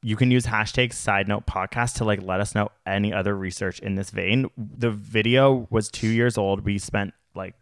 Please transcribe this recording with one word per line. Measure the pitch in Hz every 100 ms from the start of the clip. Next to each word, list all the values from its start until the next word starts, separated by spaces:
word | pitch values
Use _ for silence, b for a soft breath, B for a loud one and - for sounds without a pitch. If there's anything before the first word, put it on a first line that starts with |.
you | 117 107
can | 127
use | 123 117
hashtag | 110 107 - 123
side | - - 98 98
note | 104 -
podcast | 95 95 120 123
to, | -
like, | 110 104
let | 95 92
us | 101 107
know | 104 _
any | - 98 104
other | 104 95 101
research | 95 - 95 -
in | -
this | 95 95
vein. | 98 92 120 131 -
The | 107 - 120
video | 104 101 107 110 123 139 131 113
was | 113 104
two | - 110
years | 113 120 113
old. | 98 98
We | 101 101
spent, | - 107 101 - _ -
like, | 95 -